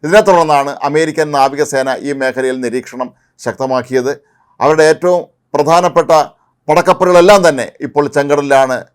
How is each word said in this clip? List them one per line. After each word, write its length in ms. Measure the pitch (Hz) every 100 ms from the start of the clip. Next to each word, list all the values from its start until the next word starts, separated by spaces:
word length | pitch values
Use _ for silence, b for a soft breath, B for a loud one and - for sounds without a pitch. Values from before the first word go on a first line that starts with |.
ഇതിനെ 160 | 151 202 196
തുടർന്നാണ് 420 | 180 160 143 139 139 143
അമേരിക്കൻ 380 | 151 160 156 151
നാവികസേന 560 | 143 135 143 147 139 131 123 139
ഈ 40 | 139
മേഖലയിൽ 360 | 131 127 131 131
നിരീക്ഷണം 440 | 123 123 123 123 127 _ _ _
ശക്തമാക്കിയത്. 680 | 120 113 135 127 123 127 127 143 _ _ _ _
അവരുടെ 220 | 131 156 156
ഏറ്റവും 280 | 156 175 180 151 _ _
പ്രധാനപ്പെട്ട 560 | 139 147 170 180 170 156 160 139 _ _ _ -
പടക്കപ്പലുകളെല്ലാം 720 | 156 175 180 185 175 180 202 175
തന്നെ 180 | 139 104 _ 135
ഇപ്പോൾ 180 | 143 147 147
ചെങ്കടലിലാണ് 640 | 143 147 143 139 131 127 -